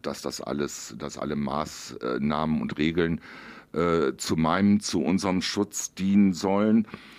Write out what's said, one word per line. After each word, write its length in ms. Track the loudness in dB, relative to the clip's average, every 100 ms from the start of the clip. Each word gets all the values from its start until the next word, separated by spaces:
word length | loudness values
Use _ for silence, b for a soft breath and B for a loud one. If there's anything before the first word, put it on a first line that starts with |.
dass 180 | -8 -6
das 220 | -8 -8
alles, 520 | -6 -4 -4 -6 -12 -10
dass 180 | -10 -6
alle 200 | -4 -2
Maßnahmen 1200 | -2 -2 -4 -8 -14 -8 -4 -2 0 0 0 0
und 160 | -2 0
Regeln, 460 | 0 2 0 0 B B B B B
äh, 400 | -2 2 2 2 -2
zu 180 | -2 0
meinem, 440 | 2 4 4 4
zu 220 | 2 -2
unserem 380 | 0 0 0 0
Schutz 540 | -2 -2 -2 -4 -8
dienen 400 | -4 2 6 4
sollen 520 | 4 2 4 4 4 2 B B